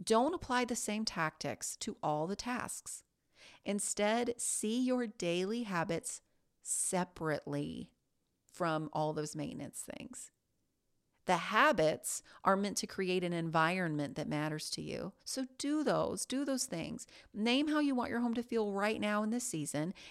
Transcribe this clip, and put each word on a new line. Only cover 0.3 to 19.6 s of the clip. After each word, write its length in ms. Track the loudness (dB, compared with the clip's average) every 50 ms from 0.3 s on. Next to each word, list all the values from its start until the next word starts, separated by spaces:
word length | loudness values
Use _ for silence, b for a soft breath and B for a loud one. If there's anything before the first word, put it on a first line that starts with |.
| 2
apply 300 | -2 -2 0 0 2 2
the 100 | 2 0
same 300 | -2 -2 -2 -2 -2 -2
tactics 720 | -2 0 0 0 0 -2 -4 -6 -6 -4 -4 -6 -6 -6 -6
to 180 | -6 -8 -6 -2 0
all 240 | 0 0 2 0 -2
the 80 | -2
tasks. 680 | -4 -4 -4 -4 -4 -4 -6 -8 -10 -10 -12 -12 -12 -14 _ _ _ _ B B B B B B B B
Instead, 680 | -2 -2 -2 -2 -2 0 2 2 2 4 2 2 0 0 -2
see 440 | -2 -2 -2 0 0 0 2 2
your 260 | 2 2 2 0 0 -2
daily 560 | -4 -2 0 0 2 2 0 0 0 -2 -2
habits 580 | -2 0 0 0 0 0 -2 -4 -6 -10 -10 -14 _ _ _ _ _ _ _
separately 1300 | -6 -4 -2 0 0 2 2 0 0 0 -4 -4 -2 0 0 0 -2 -2 -2 -2 -2 -4 -6 -8 -10 -12 _ _ _ _ _ _ _ _ _ _ _ _ -6
from 360 | -2 0 0 0 0 -2 -2 -2
all 200 | 0 0 0 0
those 220 | -2 -4 -4 -6
maintenance 480 | -6 -6 -6 -6 -8 -10 -10 -10 -10 -10 -10 -12 -12
things. 340 | -12 -12 -12 -14 -14 -16 -18 _ _ _ _ _ _ _ _ _ _ _ _ _ _ _ _ _ _
The 120 | 2 2 2
habits 880 | 2 2 4 6 6 6 6 6 4 4 4 2 -2 -6 -6 -6 B B B B 4
are 120 | 4 4
meant 220 | 4 2 0 -2 -4
to 100 | -6 -6
create 360 | -4 -2 0 2 2 2 2
an 100 | 0 0
environment 800 | 0 0 2 4 4 4 4 4 2 0 0 0 0 -2 -2 -4
that 120 | -6 -4 -2
matters 420 | 0 0 0 -2 -2 -4 -4 -6
to 100 | -6 -6
you. 320 | -6 -6 -6 -4 -6 -8 -10 _ _
So 200 | -6 -4 -4 -6 -6 -6 -6
do 260 | -2 0 0 2 2
those, 420 | 2 2 2 2 0 -2 -4 -4
do 180 | -4 -4 -2 0
those 220 | 0 0 -2 -2
things. 400 | -2 -4 -6 -6 -6 -8 -10 -12 B B B B B -4
Name 340 | 0 2 4 4 4 4 4
how 120 | 2 2
you 140 | 2 2 2
want 160 | 0 0 0
your 100 | 0 0
home 140 | 0 0 0
to 100 | -2 -2
feel 280 | 0 0 0 0 0
right 280 | 0 0 2 0 2 2
now 220 | 0 2 2 2 2
in 60 | 0
this 140 | 0 -2 -2
season, 500 | -2 -2 -2